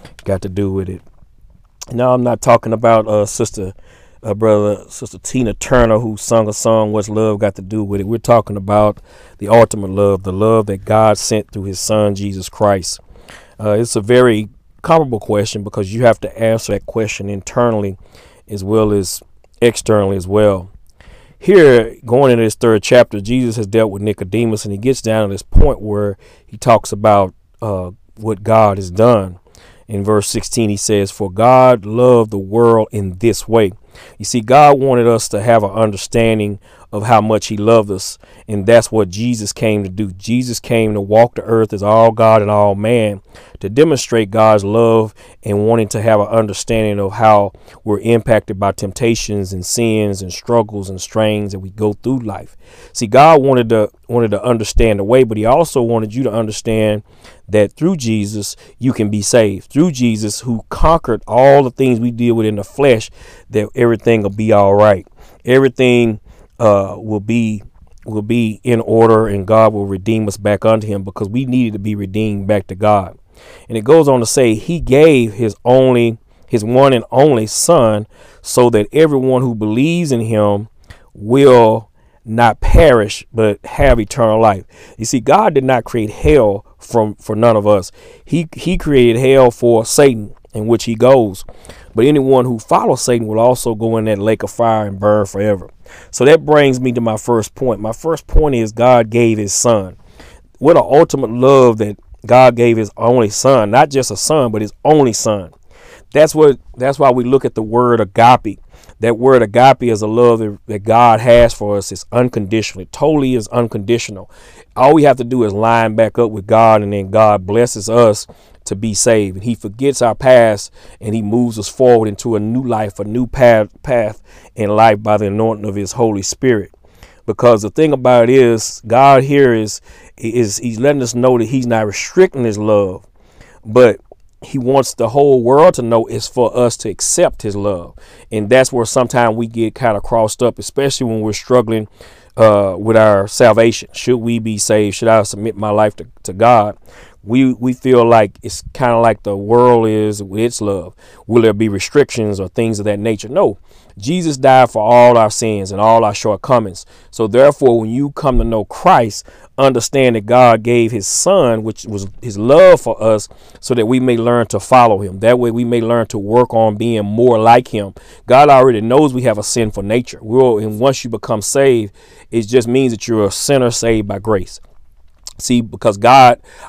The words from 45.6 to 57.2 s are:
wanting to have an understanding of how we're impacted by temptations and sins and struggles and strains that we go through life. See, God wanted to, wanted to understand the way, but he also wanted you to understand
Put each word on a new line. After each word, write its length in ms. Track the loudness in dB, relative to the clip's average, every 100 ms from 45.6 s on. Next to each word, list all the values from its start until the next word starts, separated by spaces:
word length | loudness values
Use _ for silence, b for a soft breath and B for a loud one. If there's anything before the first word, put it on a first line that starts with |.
| 0
wanting 220 | 0 -2
to 140 | -4
have 180 | 0 0
an 60 | 0
understanding 760 | -2 -2 -6 -6 -4 -2 -4
of 120 | -6
how 400 | 0 2 4 0 b b b
we're 160 | -6 -4
impacted 600 | 0 0 0 -2 -2 -4
by 120 | -4
temptations 800 | -4 -8 -4 -4 -4 -6 -8 -8
and 120 | -10
sins 560 | -8 -4 -2 -2 -2 -6
and 120 | -10
struggles 580 | -12 -2 -2 -2 -6 -12
and 100 | -14
strains 520 | -8 -2 -2 -2 -6
that 80 | -12
we 100 | -14
go 240 | -6 -6
through 240 | -4 -6 -6
life. 380 | -8 -12 -16 -20 b b b
See, 140 | -10 0
God 360 | 4 6 6
wanted 280 | 4 0 2
to, 200 | 0 -2 _ -6
wanted 220 | -2 -2
to 100 | -2
understand 560 | -2 -2 -4 -2 -2 0
the 60 |
way, 200 | 2 2
but 140 | 2 0
he 80 | 0
also 340 | 0 0 -2
wanted 340 | -2 -2 -4
you 80 | -6
to 80 | -4
understand 720 | -4 -6 -8 -4 -2 -2 -4 b b